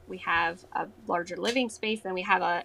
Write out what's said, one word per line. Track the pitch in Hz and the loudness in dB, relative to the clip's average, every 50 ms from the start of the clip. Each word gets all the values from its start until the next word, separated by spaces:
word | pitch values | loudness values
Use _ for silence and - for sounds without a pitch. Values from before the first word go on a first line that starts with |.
| - | -12
we | - 185 185 | -12 -12 -8
have | - 180 170 165 170 170 170 185 - - | -2 0 2 2 2 2 -2 -4 -12 -6
a | - - 165 - - - - | -4 -4 -4 -4 -8 -12 -4
larger | - 185 175 175 175 175 | -2 0 0 0 -2 -6
living | 151 175 214 240 269 254 220 | -2 0 2 2 2 2 0
space | - - - 214 220 220 - | -2 -4 -2 -2 -2 -2 -2
and | 190 | -4
we | 185 185 | -4 -2
have | 185 208 196 185 | 2 2 2 4
a, | 180 175 175 170 - | 4 2 0 0 -2